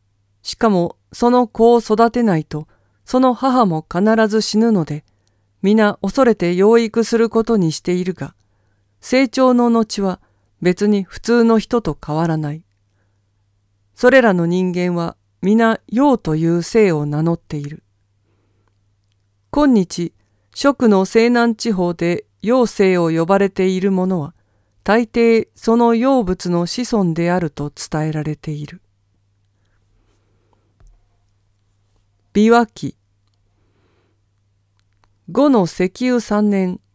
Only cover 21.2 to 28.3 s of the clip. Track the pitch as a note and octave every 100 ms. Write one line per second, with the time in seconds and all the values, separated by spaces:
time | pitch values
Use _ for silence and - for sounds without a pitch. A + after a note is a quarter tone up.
21.2 | A#3 A#3+ A#3 A3 A#3 F#3+ F3 E3+ E3+ F3
22.2 | - _ G3 B3+ A#3 - F#3+ F3+ E3+ E3
23.2 | E3 G3 G3 - F#3+ F#3 G3 F#3+ F#3 F#3
24.2 | D3 - _ _ _ _ - A3 A#3+ A#3+
25.2 | A#3 A3+ - _ - A#3 A#3 A#3 B3+ C4+
26.2 | F#3 F#3 F3 F3 F3 - B3 A3+ F3+ D#3+
27.2 | E3+ F3+ E3+ - C#3+ - - D#3 D#3 D3+
28.2 | D3+